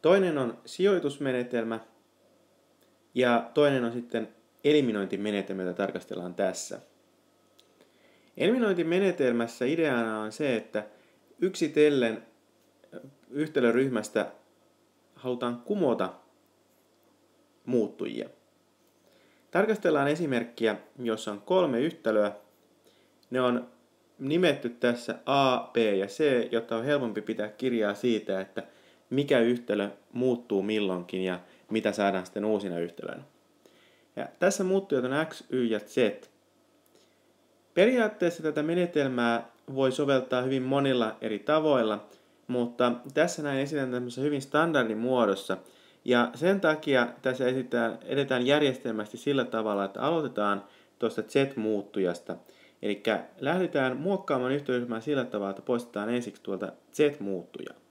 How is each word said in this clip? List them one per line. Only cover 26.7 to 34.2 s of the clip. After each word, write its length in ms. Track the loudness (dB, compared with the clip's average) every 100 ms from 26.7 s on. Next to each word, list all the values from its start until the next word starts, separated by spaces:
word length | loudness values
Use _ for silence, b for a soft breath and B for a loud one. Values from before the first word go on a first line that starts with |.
| -4
on 80 | 0
helpompi 360 | 0 0 -6
pitää 260 | -6 -6 -6
kirjaa 460 | -4 -2 0 0
siitä, 480 | 0 0 0 -2 -4
että 220 | -4 -10 -12 b b b _
mikä 300 | -4 2 4
yhtälö 500 | 4 0 -2 -2 -2 -8 _
muuttuu 500 | -2 0 0 -2 -2
milloinkin 600 | 0 -2 0 -4 -6 -4
ja 160 | -4 -4 B B _
mitä 220 | -2 -2
saadaan 340 | 0 0 0 -6
sitten 200 | -6 -2
uusina 340 | -2 -2 -4
yhtälöinä. 440 | -6 -8 -12 -12 -18 _ _ _ b b b b b
Ja 120 | -10